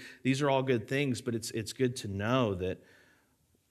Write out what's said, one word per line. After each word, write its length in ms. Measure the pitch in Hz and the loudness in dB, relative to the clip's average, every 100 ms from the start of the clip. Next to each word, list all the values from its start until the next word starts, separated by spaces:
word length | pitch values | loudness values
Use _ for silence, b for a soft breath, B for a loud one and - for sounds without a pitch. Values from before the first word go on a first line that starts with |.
| B B | B B
these 200 | 127 135 | 0 2
are 80 | 147 | 4
all 120 | 135 | 2
good 240 | 131 123 - | 4 2 2
things, 340 | 135 143 113 | 0 0 -2
but 140 | - | -2
it's, 160 | 113 107 | -4 -4
it's 200 | 113 104 | -6 -4
good 240 | - 131 127 | 0 0 0
to 120 | 110 | -6
know 460 | 98 107 131 117 92 | -4 0 2 2 0
that 220 | 92 87 - b b b b b _ _ _ | -4 -6 -10 b b b b b _ _ _